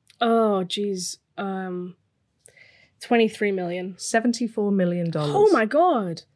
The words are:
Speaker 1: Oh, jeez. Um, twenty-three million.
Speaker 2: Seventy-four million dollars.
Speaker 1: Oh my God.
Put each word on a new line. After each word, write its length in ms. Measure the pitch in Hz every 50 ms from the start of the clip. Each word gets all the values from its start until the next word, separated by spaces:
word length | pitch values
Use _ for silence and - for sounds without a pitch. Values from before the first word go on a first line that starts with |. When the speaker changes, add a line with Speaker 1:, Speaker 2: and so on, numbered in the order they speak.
| _ _ _ -
Speaker 1:
Oh, 440 | 240 233 233 226 226 214 208 190 185
jeez. 520 | 180 - 202 208 202 196 185 175 - - - _ _ _ -
Um, 580 | 202 196 190 190 190 185 180 180 180 180 175 _ _ _ _ _ _ _ _ _ _ - _ - - _ _ _ _ _ _ _
twenty-three 520 | - - 247 233 226 214 220 - 220 202 202
million. 420 | 185 180 170 175 180 180 190 185 -
Speaker 2:
Seventy-four 760 | - - - 226 226 247 233 - 247 220 - - 208 202 202
million 380 | 196 185 175 175 175 175 165
dollars. 240 | 160 160 151 147 143
Speaker 1:
Oh 160 | 392 415 440 359
my 120 | 240 214
God. 560 | - - 294 349 359 320 240 202 180 165 - - _ _